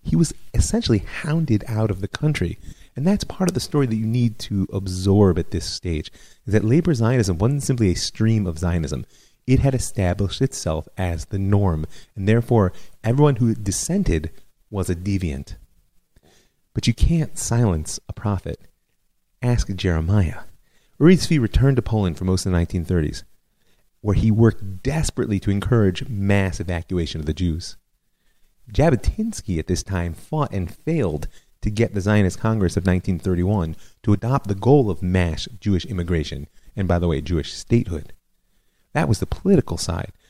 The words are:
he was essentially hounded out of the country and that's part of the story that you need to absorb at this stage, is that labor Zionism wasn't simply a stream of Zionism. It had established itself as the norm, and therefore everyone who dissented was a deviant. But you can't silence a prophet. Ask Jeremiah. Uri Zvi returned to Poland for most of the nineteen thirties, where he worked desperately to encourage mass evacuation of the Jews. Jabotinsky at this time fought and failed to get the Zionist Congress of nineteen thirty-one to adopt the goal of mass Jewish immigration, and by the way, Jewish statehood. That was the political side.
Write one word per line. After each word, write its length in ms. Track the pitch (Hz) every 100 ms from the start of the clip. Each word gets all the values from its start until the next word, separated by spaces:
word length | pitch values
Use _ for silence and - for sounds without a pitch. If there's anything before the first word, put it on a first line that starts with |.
he 140 | -
was 180 | 165 165 - -
essentially 440 | - - 233 - 107
hounded 680 | - - 156 165 151 104 -
out 240 | 110 110
of 100 | 90
the 80 | 98
country 500 | - 151 143 85 - - - - -
and 80 | 165
that's 160 | 202
part 260 | - - 180
of 60 |
the 60 | 180
story 260 | - 147 127
that 80 |
you 120 | 110 110
need 340 | 123 120 107
to 260 | - 101 -
absorb 680 | 101 98 92 98 101 98 85
at 140 | -
this 120 | 85
stage, 460 | - - 90 78 - - - -
is 80 | -
that 120 | 104
labor 280 | 107 151 175
Zionism 460 | 120 113 131 98 82
wasn't 240 | 117 143
simply 280 | 139 123 98
a 40 |
stream 500 | 85 - - 110 110
of 140 | 90 80
Zionism. 480 | 87 85 73 64 - _ _ _ -
It 140 | 127
had 120 | 135
established 680 | 131 - - 90 90 98 -
itself 460 | 135 - 85 78 - -
as 280 | 92 85 -
the 120 | 98
norm, 480 | 98 101 98 78 78 - - -
and 100 | 98
therefore 460 | 117 120 117 90 - - -
everyone 320 | 113 131 147 113
who 180 | 117
dissented 800 | 110 101 - - 196 180 80 80 - - _ -
was 220 | 101 90
a 60 | 87
deviant. 580 | 98 98 85 69 - - - _ _ _ _ _ _ _ _ _ _
But 140 | - -
you 40 |
can't 460 | - - 165 - -
silence 640 | - 117 113 80 76 - -
a 40 |
prophet. 500 | - 104 98 78 - - _ _ _ _ _ _ _
Ask 320 | 123 120 - 92
Jeremiah. 640 | 95 80 82 104 82 - - - _ _ _ -
Uri 200 | 156 185
Zvi 220 | - 156
returned 360 | 110 - 139 123
to 60 |
Poland 360 | - 110 92 80
for 60 |
most 220 | 92 92 98
of 40 |
the 80 | 87
nineteen 260 | 85 90
thirties, 380 | 78 87 76 - - _ _ _ _ _ _ _
where 160 | 104 101
he 160 | 113
worked 500 | 107 113 - 101 92
desperately 560 | 131 156 - - 110 101
to 140 | 104
encourage 560 | 98 - 120 98 87 -
mass 500 | 101 98 101 95 -
evacuation 600 | 87 85 - 90 82 80
of 60 | 76
the 60 |
Jews. 440 | 82 90 82 - - _ _ _ _ _ _ _ _ -
Jabotinsky 840 | 107 165 123 - - 220 - - 80
at 80 | 78
this 160 | 90
time 300 | - 92 85
fought 380 | 78 - 156 143
and 220 | 101 85
failed 540 | - 151 165 92 73 - - _ _
to 100 | 110
get 220 | 104 113
the 80 | 101
Zionist 380 | 95 107 92 -
Congress 380 | 113 110 87 87
of 100 | 92
nineteen 320 | 90 - 85
thirty-one 560 | 92 87 90 104 80 82 - _
to 80 | -
adopt 340 | 101 117 139 101
the 80 |
goal 360 | 98 120 147 107
of 120 | 85
mass 460 | 90 92 85 76 - 117
Jewish 260 | 107 95
immigration, 600 | - 90 85 82 76 69 71 _ - -
and 100 | 92
by 140 | 85
the 80 | 87
way, 120 | 71
Jewish 320 | - 82 -
statehood. 600 | - - 117 90 78 - - _ _ _ _ _ _ _
That 160 | 147 151
was 100 | -
the 80 | -
political 500 | - 185 180 - 85
side. 360 | - 87 - -